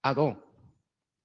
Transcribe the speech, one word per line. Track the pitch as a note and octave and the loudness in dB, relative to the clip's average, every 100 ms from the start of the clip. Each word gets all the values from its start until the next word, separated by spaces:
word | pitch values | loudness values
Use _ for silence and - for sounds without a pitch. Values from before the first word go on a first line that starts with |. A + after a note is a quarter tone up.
at | C3+ C3 | -2 0
all. | D3 G3 - _ - _ _ _ _ _ | 0 -2 -14 _ -20 _ _ _ _ _